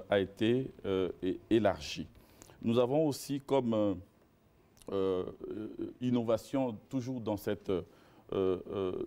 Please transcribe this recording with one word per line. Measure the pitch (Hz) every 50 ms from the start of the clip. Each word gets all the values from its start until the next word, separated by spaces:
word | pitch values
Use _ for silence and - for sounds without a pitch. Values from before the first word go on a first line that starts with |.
| - -
a | 101 101
été, | 95 92 - - 110 110 120 127 135 - - - -
euh, | 98 95 95 92 - - -
é-, | - 92 87 - - -
élargie. | 107 113 104 101 87 78 73 - - 87 80 - - - - - - - - - - -
Nous | - 117 117 120
avons | 123 120 135 151 160
aussi | 151 131 - - - 139 143
comme, | - - 135 135 127 117 113
euh, | 107 104 101 95 87 90 - _ _ _ _ _ _ _ _ _ _ _ _ _ - - -
euh, | 98 98 95 95 92 92 90 - - - - - - 104 107 110 - - - - - -
innovation, | 123 127 123 123 117 113 113 107 - - - 135 131 123 110 104 - _
toujours | - 131 117 123 131 127
dans, | 110 110 107
cette, | 98 - 113 104 - - -
euh, | 98 85 82 - - - - - - - - -
euh, | - 98 95 92 92 90 - - - 101 95 92 87 - -